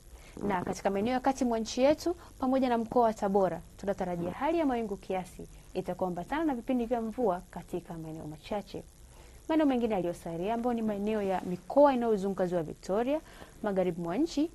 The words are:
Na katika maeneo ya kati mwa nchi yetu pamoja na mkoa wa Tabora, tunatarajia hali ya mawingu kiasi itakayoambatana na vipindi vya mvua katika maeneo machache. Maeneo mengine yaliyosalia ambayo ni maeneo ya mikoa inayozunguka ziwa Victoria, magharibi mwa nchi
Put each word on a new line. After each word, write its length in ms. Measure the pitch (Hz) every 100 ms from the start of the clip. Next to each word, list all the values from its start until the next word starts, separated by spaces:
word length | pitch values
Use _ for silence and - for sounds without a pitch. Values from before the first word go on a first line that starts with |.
| - - - - 202
Na 160 | 185
katika 260 | 180 185 202
maeneo 240 | 196 220
ya 60 | 254
kati 260 | 269 262 247
mwa 140 | 226
nchi 220 | 220 -
yetu 340 | 269 311 339 359 - -
pamoja 300 | 262 262 254
na 80 | 233
mkoa 260 | 226 247
wa 100 | 226
Tabora, 480 | 220 202 196 185 165 - -
tunatarajia 540 | 196 196 180 175 175
hali 280 | 180 294 339
ya 60 | 285
mawingu 320 | 240 220 196
kiasi 500 | - 185 180 - 170 - -
itakayoambatana 680 | - 185 180 185 175 175 294 320
na 100 | 240
vipindi 300 | 247 254 233
vya 160 | 240
mvua 400 | 226 214 220 175 -
katika 420 | 175 156 180 - 165
maeneo 300 | 160 160 151
machache. 560 | 156 - 208 - - - - - - - - -
Maeneo 160 | 320 294
mengine 280 | 247 226 196
yaliyosalia 580 | 170 175 175 165 196
ambayo 200 | 233 247
ni 80 | 233
maeneo 400 | 220 202 202 214
ya 200 | 196 180
mikoa 520 | 185 180 - 277 285
inayozunguka 520 | 254 233 208 196 190 180
ziwa 180 | 175
Victoria, 580 | 160 - - 202 240 311 - - - -
magharibi 380 | 214 190 180 175
mwa 160 | 170 202
nchi 340 | 330 277 320